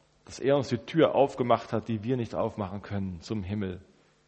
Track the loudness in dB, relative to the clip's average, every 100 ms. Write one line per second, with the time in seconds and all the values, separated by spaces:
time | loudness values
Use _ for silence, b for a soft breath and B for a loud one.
0 | _ _ -18 -4 2 2 2 -4 0 4
1 | 6 6 4 2 2 2 2 -4 -2 -4
2 | -2 -2 -2 -2 -2 -2 -6 -8 -6 -6
3 | -6 -6 -6 -6 -4 -4 -4 -6 -14 _
4 | b b